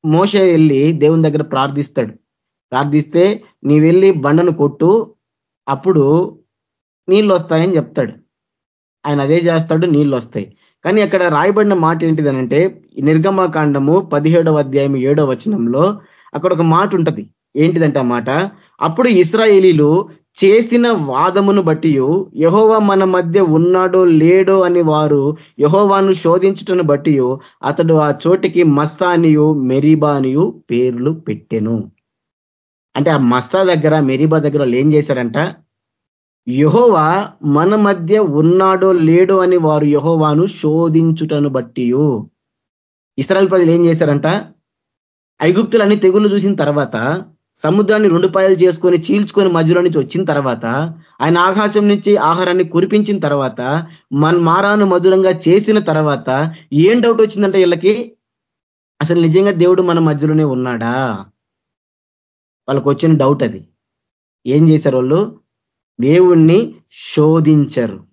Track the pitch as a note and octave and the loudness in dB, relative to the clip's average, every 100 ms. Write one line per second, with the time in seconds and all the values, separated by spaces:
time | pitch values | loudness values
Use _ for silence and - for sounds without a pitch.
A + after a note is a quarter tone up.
0 | D#3+ D#3 G3 G3+ F#3+ E3 D#3+ C3+ D3+ D#3+ | 0 0 2 2 2 4 2 2 0 2
1 | D3 E3 D#3 C#3+ D3+ C3+ C#3 C#3+ C#3+ - | 0 2 0 -2 -4 -4 -4 -4 -6 -6
2 | A2+ G#2 _ _ _ _ _ C3 C#3+ D3 | -8 -10 _ _ _ _ _ -6 -2 -2
3 | D3+ E3+ F#3 G#3 - _ - D3+ D#3+ F3+ | -2 0 0 -2 -12 _ 0 2 4 4
4 | G3 E3+ C#3 D#3 F3 E3 C#3+ C#3 E3 A3 | 2 2 0 0 0 0 -4 0 0 0
5 | - _ _ _ _ _ - C3+ F3+ E3+ | -2 _ _ _ _ _ -10 -6 0 2
6 | C#3 D#3+ F#3 - _ _ _ _ _ _ | 2 0 -2 -10 _ _ _ _ _ _
7 | - G3 G#3+ F3+ E3 D#3+ F3 E3+ B2+ - | -2 0 2 0 0 -2 0 -2 -4 -6
8 | A#2 - _ _ _ _ _ _ _ _ | -6 -8 _ _ _ _ _ _ _ _
9 | C#3+ C#3+ C#3 E3 E3+ E3 D#3+ D#3+ F3+ D3 | -6 -4 0 0 0 -2 -2 -2 0 0
10 | D3 C3 A#2 A2+ G2 _ _ _ F3+ G#3 | 0 -2 -6 -12 -12 _ _ _ -2 -2
11 | G3 F#3+ F3 D3+ F3+ G#3 G#3 F#3 D#3+ E3 | 0 0 0 0 0 0 0 0 0 -2
12 | E3 D#3 D3 C3+ B2+ C3+ F#3 - _ - | -2 -2 -2 -4 -2 0 -2 -4 _ -4
13 | C#3 D#3+ F#3 F#3+ F3+ D#3+ D3+ C#3 C#3 F3 | 0 0 0 -2 -2 -2 -2 0 0 0
14 | F#3 D3 D3+ E3+ E3 D3+ C#3 C#3 C#3 C3+ | 0 -2 0 0 2 0 0 -2 -2 -2
15 | C3 D3 C#3+ B2 - G#2+ A#2 B2+ F3+ G#3 | 0 0 0 -2 -4 -4 -2 0 -2 -2
16 | _ _ _ D3+ F3 E3 E3 E3 G3+ F#3+ | _ _ _ -6 -4 0 2 2 0 -2
17 | D#3+ A#2 G#2+ _ _ C3+ D#3+ D#3+ D#3+ C#3+ | -2 -4 -12 _ _ -2 0 0 0 0
18 | B2 A#2+ A2+ C#3+ G3 - _ _ D#3+ D#3+ | -2 -4 -4 -4 -4 -10 _ _ -6 0
19 | B3 F#3+ E3 G#3+ A3 G3+ F#3 E3 D3 E3+ | 0 2 0 0 2 4 4 2 2 0
20 | G3+ - _ - F#3+ G#3+ A#3 A#3+ A#3+ G#3+ | -2 -16 _ -2 2 2 2 0 0 -2
21 | C#3+ B2+ F3+ F#3 G3 G3+ E3 D#3 D#3+ C#3 | -4 -2 0 0 0 0 0 -2 0 0
22 | C3 F3+ F#3+ - D#3+ G3 A3 A3 G3+ G3 | 0 -2 -4 -2 0 2 2 2 2 2
23 | F#3+ F3+ E3+ F3 F3+ D#3 F3 F#3 F#3 F#3 | 0 0 0 0 2 2 2 0 0 2
24 | F3+ D#3+ D#3+ F#3 F#3+ F#3+ F3+ F3 D#3+ D3+ | 4 4 4 2 2 2 2 0 0 0
25 | D3+ D3 C#3 D#3 - - D3 F#3+ G#3 G3 | 0 0 -2 -6 -14 -2 0 2 2 2
26 | G3 F3+ E3 F3+ F#3+ G3 - F3+ D#3+ C#3+ | 0 0 0 0 0 -2 -4 -2 0 -2
27 | D#3+ C#3+ B2 C3 - _ C3 C#3+ E3 D#3+ | 0 0 -2 -6 -12 _ -8 -2 0 2
28 | D3+ C#3+ E3 F3+ F#3 E3+ E3 C#3+ D#3 D#3+ | 0 -2 -2 0 0 0 2 2 -2 -4
29 | F3+ F3 E3+ D3+ D3+ D3+ B2+ C3 D3 D#3 | -2 0 2 2 2 0 -2 0 2 2
30 | D3 C#3+ C3 C#3 F3+ - _ A#2+ B2+ A#2+ | 0 -2 -2 -2 -2 -4 _ -2 -2 -2
31 | C3 D#3+ A2+ G#2 _ A2+ G#2+ A#2 - _ | -6 -6 -8 -12 _ -6 -4 -6 -8 _
32 | _ _ _ _ _ _ _ _ _ B2+ | _ _ _ _ _ _ _ _ _ -4
33 | C#3+ D3 B2 B2 B2 F#3+ F#3+ E3+ D#3 D#3 | 0 2 2 0 -2 0 0 0 0 0
34 | C3+ C3 D#3 D#3 D3 C#3+ C3+ A#2+ D3 D3+ | 0 0 0 0 -2 -2 -2 0 2 0
35 | D3+ C3 A#2+ C#3+ E3 - _ _ _ _ | 0 -4 -4 -4 -6 -8 _ _ _ _
36 | _ _ _ _ - B2+ D3+ G3+ A#3+ F3+ | _ _ _ _ -8 0 2 4 2 2
37 | D#3 F#3 G3+ _ D3+ C#3+ F#3 G#3+ G3+ F#3 | 0 -2 -4 _ -2 0 2 2 0 -2
38 | E3 G#3+ F#3+ D3 D#3+ F#3 F#3+ F#3 F#3+ F3+ | -2 0 0 0 2 2 2 2 2 2
39 | D#3+ E3+ F#3 F#3+ F3+ F3+ D#3 D3+ D3 D3 | 2 2 2 2 2 0 0 0 0 0
40 | D3+ E3 D3+ D3+ F#3+ - D#3 D#3+ E3+ D#3+ | 0 0 0 0 -2 -4 -4 -2 0 0
41 | E3 D#3+ D#3 D3+ D3 C3 A#2 B2 B2 B2+ | 0 -2 -4 -4 -2 -4 -8 -6 -4 0
42 | D3+ A#2 - _ _ _ _ _ _ _ | 0 -2 -8 _ _ _ _ _ _ _
43 | _ - C3 F#3+ F#3+ F#3 E3+ E3+ E3+ D#3+ | _ -12 -4 0 0 2 2 2 2 0
44 | D#3 C#3+ D#3 G3 - _ _ _ _ _ | 0 -2 -2 -4 -8 _ _ _ _ _
45 | _ _ _ _ D#3+ F#3 A#3 A3+ G3+ G#3 | _ _ _ _ 0 0 0 0 2 2
46 | F#3+ G3 G#3 G3+ F#3+ F#3+ D3 D3 C3+ A2+ | 2 2 0 0 -2 -2 -2 -2 -4 -4
47 | A#2+ F3 - _ _ _ D#3 F#3+ G3+ G#3+ | -4 -6 -10 _ _ _ -2 0 2 2
48 | G#3 E3+ F#3 F#3 F#3+ F#3 F3+ E3+ F3+ F3 | 2 2 0 0 0 2 2 2 0 0
49 | E3 G3+ G#3 - F#3+ E3 D#3+ F3+ F3 D#3+ | -2 -4 -2 -2 0 0 0 0 0 -2
50 | B2+ E3 F3 D3 C3+ A#2 A2+ C3 E3 D#3+ | -4 -4 -4 -4 -4 -6 -6 -6 -6 -10
51 | _ _ C#3+ F3 F3+ F#3+ G#3 G#3 G#3 G3+ | _ _ -2 2 2 0 0 0 0 0
52 | G3+ G3+ D3+ E3+ F3+ F3+ E3 E3 F#3 G#3+ | 0 0 0 -2 -2 -2 -2 0 2 0
53 | G#3 G3 D#3 C#3+ C3 G#2+ B2 D3+ E3 - | -2 -4 -2 -4 -4 -6 -6 -6 -8 -18
54 | _ C#3 D#3 F3 E3 F3 G3+ G#3 G3 F3+ | _ -2 0 2 2 0 0 0 2 2
55 | F3+ F#3+ F#3+ F3 D#3+ F#3+ G#3+ G#3+ E3+ D#3 | 2 2 2 0 2 2 2 0 0 -2
56 | D3+ C3+ B2+ C3 D#3+ D#3+ _ C#3+ F3+ A#3+ | -2 -4 -4 -4 -4 -8 _ 2 2 2
57 | A#3 A3+ G#3+ G3 G3+ F#3+ F3+ E3+ F3+ A3 | 0 2 0 0 -2 2 2 2 0 -2
58 | - _ _ _ _ _ _ _ _ _ | -6 _ _ _ _ _ _ _ _ _
59 | D#3 F3 E3 F3 G3 F3 F3+ F#3 F3+ E3 | -2 0 2 2 0 0 2 2 0 0
60 | D#3+ D3 D#3 D#3 D3+ B2+ B2+ A#2 A2+ B2+ | 0 -2 0 0 0 -2 -6 -6 -6 -4
61 | C3 G2 G2+ _ _ _ _ _ _ _ | -6 -8 -14 _ _ _ _ _ _ _
62 | _ _ _ _ _ _ - C#3 C#3 C#3 | _ _ _ _ _ _ -6 -4 -2 0
63 | E3 D#3 C3+ C#3+ B2 F#2+ - _ _ _ | 2 2 2 0 -4 -6 -18 _ _ _
64 | _ _ _ _ B2 C#3+ D#3+ D#3 D3+ B2+ | _ _ _ _ -2 2 4 2 0 -2
65 | B2+ E3 A3 - _ _ _ _ _ - | -2 -2 -4 -8 _ _ _ _ _ -4
66 | B2+ E3+ F3+ E3+ D#3+ F3+ A#3+ - _ - | 0 4 4 4 4 4 0 -10 _ -20
67 | - - D3+ D#3+ D3+ D3+ C#3 - A2+ F#2+ | -8 0 2 2 2 2 0 -4 -6 -8
68 | - | -20